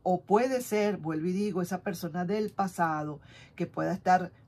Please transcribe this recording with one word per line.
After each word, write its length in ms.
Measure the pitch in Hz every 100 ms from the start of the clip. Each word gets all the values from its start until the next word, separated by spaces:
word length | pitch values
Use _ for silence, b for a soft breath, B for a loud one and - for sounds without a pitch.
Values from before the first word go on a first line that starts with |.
o 200 | 180 180
puede 400 | - 208 262 254
ser, 360 | 247 214 208 202
vuelvo 300 | 151 156 170
y 40 |
digo, 300 | 185 208 180
esa 200 | 180 180
persona 440 | - 180 170 170 180
del 240 | 214 214
pasado 680 | - 196 - 165 156 151 147 B B B -
que 120 | 170
pueda 260 | - 160
estar 380 | 185 - 185 175 -